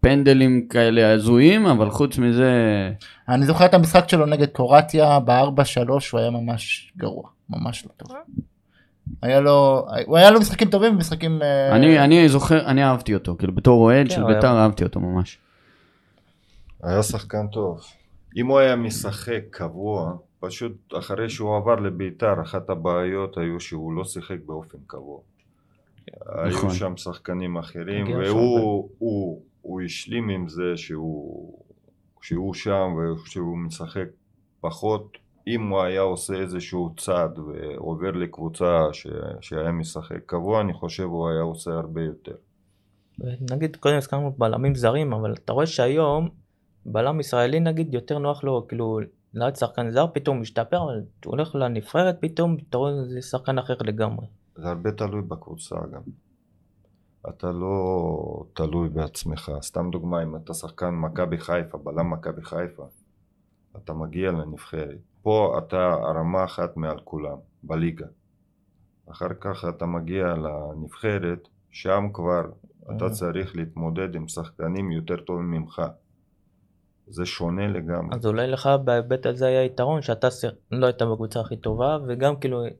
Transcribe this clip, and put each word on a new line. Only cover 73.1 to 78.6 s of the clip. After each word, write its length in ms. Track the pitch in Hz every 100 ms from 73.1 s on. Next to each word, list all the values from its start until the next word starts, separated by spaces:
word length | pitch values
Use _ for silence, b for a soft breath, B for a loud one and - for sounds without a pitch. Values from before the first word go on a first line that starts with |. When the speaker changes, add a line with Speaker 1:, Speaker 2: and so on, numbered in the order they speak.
| 107 87 85 92 85
Speaker 4:
להתמודד 600 | 80 82 82 82 95 85
עם 120 | 80
שחקנים 640 | - 80 - 82 95 98
יותר 240 | 82 80 90
טובים 360 | - 87 87
ממך. 300 | 82 78 - 80 - _ _ _ _ _ _ _ _ _ _ _
זה 180 | 101 87
שונה 420 | - 85 90 101
לגמרי. 480 | 95 80 87 85 117
Speaker 3:
אז 100 | 113
אולי 220 | 110 127
לך 220 | 131